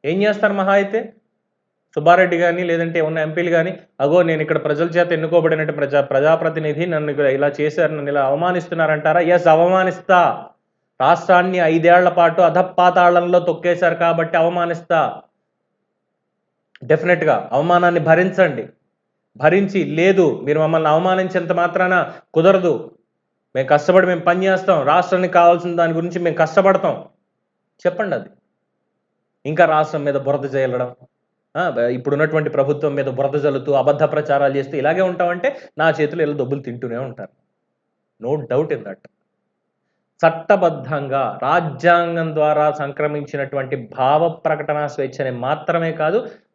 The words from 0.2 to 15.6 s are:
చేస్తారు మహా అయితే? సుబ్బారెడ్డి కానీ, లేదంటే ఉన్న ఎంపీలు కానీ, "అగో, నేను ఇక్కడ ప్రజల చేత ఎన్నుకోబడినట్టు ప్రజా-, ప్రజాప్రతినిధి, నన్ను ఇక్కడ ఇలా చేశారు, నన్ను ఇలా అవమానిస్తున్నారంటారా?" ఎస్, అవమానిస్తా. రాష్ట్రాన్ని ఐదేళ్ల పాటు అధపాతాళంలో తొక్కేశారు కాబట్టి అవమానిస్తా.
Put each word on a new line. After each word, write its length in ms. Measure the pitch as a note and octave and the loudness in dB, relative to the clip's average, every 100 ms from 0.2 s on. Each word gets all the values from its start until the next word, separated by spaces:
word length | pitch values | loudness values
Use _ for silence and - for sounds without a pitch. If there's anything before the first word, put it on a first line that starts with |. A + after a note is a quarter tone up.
చేస్తారు 300 | G#3 G#3 G#3+ | -2 0 0
మహా 200 | G3 F#3+ | 0 2
అయితే? 400 | G3 G3 A3 - _ _ _ _ _ _ _ _ | 2 0 -4 -6 _ _ _ _ _ _ _ _
సుబ్బారెడ్డి 440 | D3+ D3+ F3 F3+ E3+ | 0 4 4 4 2
కానీ, 260 | F3 F3 | 0 0
లేదంటే 360 | F3 E3+ E3+ E3 | -2 -2 -2 -2
ఉన్న 180 | D#3 D#3+ | -2 -2
ఎంపీలు 320 | D#3 D#3+ F3 | -4 -4 0
కానీ, 280 | E3 E3+ G3 _ - | 0 0 -6 _ -4
"అగో, 220 | C#3+ F3 | 2 2
నేను 200 | E3+ D#3+ | 2 0
ఇక్కడ 220 | D#3 D#3 | -2 -2
ప్రజల 220 | D3+ D3+ E3+ | -2 -2 0
చేత 260 | E3+ F3 | 0 0
ఎన్నుకోబడినట్టు 600 | D#3+ D#3 E3+ D#3+ D#3 D3+ | -2 2 2 2 0 -2
ప్రజా-, 320 | D3 C#3 C#3+ | -4 0 0
ప్రజాప్రతినిధి, 840 | C#3 C3+ D3+ E3 E3 D#3 D3+ D3 F3 | 0 0 2 2 0 -4 -6 -4 -4
నన్ను 240 | D#3 D3+ | -4 -4
ఇక్కడ 160 | C#3 C#3+ | 0 0
ఇలా 260 | C3+ C#3+ C#3+ | 2 -2 -2
చేశారు, 320 | D3 D3+ D#3 | -4 0 -2
నన్ను 180 | D3+ C#3+ | -2 -4
ఇలా 140 | C#3+ | -2
అవమానిస్తున్నారంటారా?" 960 | C3+ C#3+ F3+ F3+ E3 E3 D#3 D3+ D#3 E3 | 0 0 0 -2 -4 -2 0 0 2 2
ఎస్, 260 | E3 F3 E3 | 4 4 6
అవమానిస్తా. 1000 | D#3+ F3 F#3 F#3 - - F3+ D#3 G#2 - _ _ _ _ _ | 4 4 2 0 -4 2 4 4 -2 -12 _ _ _ _ _
రాష్ట్రాన్ని 580 | C3+ E3+ E3+ F3+ F#3 F3+ | 2 2 4 2 4 0
ఐదేళ్ల 500 | D#3+ D#3+ E3 F3 F3+ | 2 4 6 6 6
పాటు 320 | E3+ E3+ E3 | 4 2 4
అధపాతాళంలో 1000 | E3+ E3+ F#3 - F3+ F3+ F3 F3 F3 F3+ | 2 2 0 2 4 6 4 4 2 2
తొక్కేశారు 560 | F3 D#3 F3 F3 F3 | 0 -4 -2 0 0
కాబట్టి 420 | F3 E3+ E3 E3 E3+ | 0 0 0 0 0
అవమానిస్తా. 880 | E3 F3 E3+ E3 - E3 C3 - _ _ _ _ | 0 0 -4 -6 -2 0 0 -6 _ _ _ _